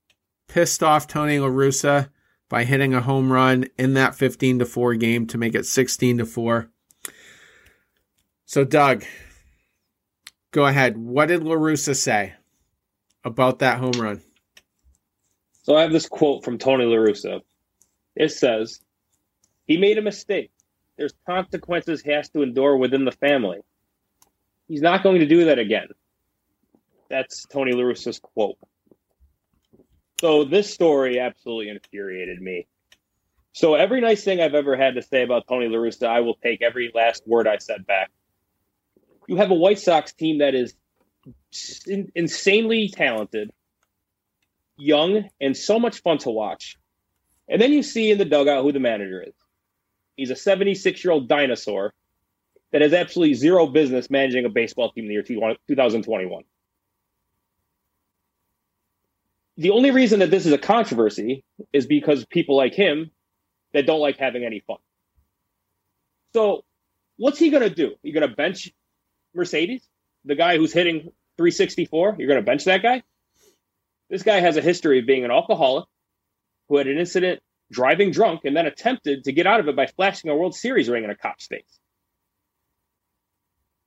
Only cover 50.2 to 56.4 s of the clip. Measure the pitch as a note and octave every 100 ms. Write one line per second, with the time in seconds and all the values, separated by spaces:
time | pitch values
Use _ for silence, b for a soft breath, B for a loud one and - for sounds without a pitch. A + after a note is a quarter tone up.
50.2 | B2+ - G3+ F#3+ G3+ F#3+ F3+ - F3+ D#3
51.2 | A#2+ D3 C3+ A2+ - G2 G#2 - _ _
52.2 | _ _ _ _ _ D3 D3+ E3+ E3+ F3+
53.2 | D#3+ A#2+ D3+ F#3 D#3 C#3+ C#3 B2+ - C#3
54.2 | C3+ B2+ A#2+ A#2 A2+ - A2+ - G#2+ G#2
55.2 | - A2+ A2 A2 - C3+ B2 A2 G#2+ G#2
56.2 | F#2 F2